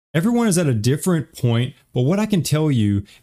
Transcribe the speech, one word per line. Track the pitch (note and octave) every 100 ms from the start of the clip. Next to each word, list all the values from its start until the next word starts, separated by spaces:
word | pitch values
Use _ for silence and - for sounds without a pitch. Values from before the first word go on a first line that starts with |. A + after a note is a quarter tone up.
| _
Everyone | D#3 G#3 A#3+ A3+
is | E3+
at | D3+
a |
different | A2 A#2 D3 F#3 E3 - -
point, | A#2+ A#2 B2+ - _
but | B2+
what | C3 G3+
I | G#3+
can | G3
tell | - D3+ D#3
you | A#2+ G2+ G2+ G2 -